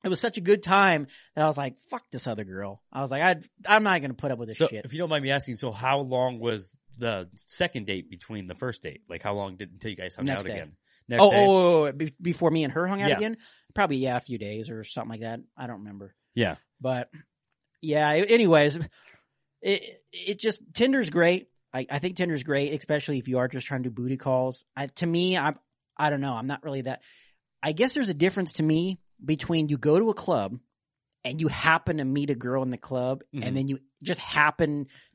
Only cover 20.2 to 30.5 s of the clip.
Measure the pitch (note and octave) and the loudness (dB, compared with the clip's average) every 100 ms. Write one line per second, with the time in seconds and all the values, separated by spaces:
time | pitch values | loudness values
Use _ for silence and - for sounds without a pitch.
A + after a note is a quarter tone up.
20.2 | F3+ G3+ A3 - - - C4 C4+ E3+ E3 | -8 -4 -4 -4 -8 0 2 2 2 4
21.2 | E3+ F3+ - _ _ C3 C3 C#3+ F#3 F3+ | 4 4 -2 _ _ -8 -4 -4 -4 -2
22.2 | F3 D3+ B2+ C#3 C#3+ D3+ - D3+ D3+ C3+ | -2 -2 0 0 0 -4 -2 -2 -2 -4
23.2 | B2+ B2+ B2+ C3 - C3 B2 A2 B2 C3 | -2 0 0 -2 -6 -4 -6 -6 -4 -4
24.2 | C#3 B2+ C3 B2+ _ C3+ C#3 - E3+ E3+ | 0 0 0 -4 _ -10 -8 -4 0 2
25.2 | F#3 F#3 C#3+ D3 _ _ _ - D3+ C#3 | 2 2 0 -2 _ _ _ -2 0 0
26.2 | C#3 A2+ C3 C#3+ D#3 C3+ B2+ - _ _ | -2 -4 -6 -6 -6 -8 -6 -8 _ _
27.2 | _ _ _ - C#3+ D#3 B3+ D4 A3 D3 | _ _ _ -8 -4 0 0 0 -2 2
28.2 | F#3 G3 F3 - D#3 D#3+ F3+ F#3 _ _ | 0 0 -4 0 2 2 0 -4 _ _
29.2 | C#3 D#3 - E3 D3+ C#3 C#3+ E3+ A3+ - | -4 -4 0 0 0 0 4 4 4 0
30.2 | - C#3 G2 | 0 0 -2